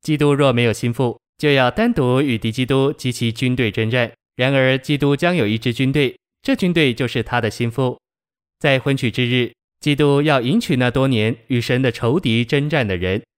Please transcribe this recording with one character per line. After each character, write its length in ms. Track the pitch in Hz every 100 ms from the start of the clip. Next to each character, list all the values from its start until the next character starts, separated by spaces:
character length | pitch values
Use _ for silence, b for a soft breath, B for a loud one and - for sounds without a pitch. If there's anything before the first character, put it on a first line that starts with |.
基 160 | - 151
督 180 | 147
若 180 | 139 143
没 120 | 120
有 80 | 120
心 200 | 104 120
腹， 280 | 117 123 110 _ _
就 140 | 151
要 180 | 139 127
单 240 | 123 233
独 260 | 226 127 127
与 160 | 143 117
敌 140 | 113
基 160 | 110 127
督 260 | 135 135
及 200 | 156 127
其 180 | 120 117
军 240 | 113 127
队 160 | 127 117
征 180 | 110 110
战。 200 | 123 120 - _
然 180 | - 127
而， 240 | 139 131 131
基 220 | - 143
督 160 | 143
将 220 | 143 175 180
有 100 | 104
一 100 | 110
支 160 | 123
军 200 | 117 131
队， 260 | 143 135 - _ _
这 140 | - 269
军 160 | 185
队 200 | 170 143
就 140 | 117 127
是 160 | 131
他 180 | 110 120
的 80 | 113
心 220 | - 117
腹。 260 | 113 127 - _ _ _ _ _ _
在 220 | 151 135
婚 160 | 139 139
娶 120 | 123
之 160 | 117
日， 280 | 123 127 120 _ _ _
基 160 | 151
督 260 | 143 147 139
要 200 | 151 139
迎 200 | 117 208
娶 140 | -
那 160 | 139 123
多 160 | 127 135
年 300 | 123 110 117 _
与 140 | 123
神 200 | - 127
的 120 | 131
仇 260 | - 117 147
敌 260 | 131 113
征 240 | 120 143 147
战 180 | 156 110
的 100 | 92
人。 260 | 92 95 -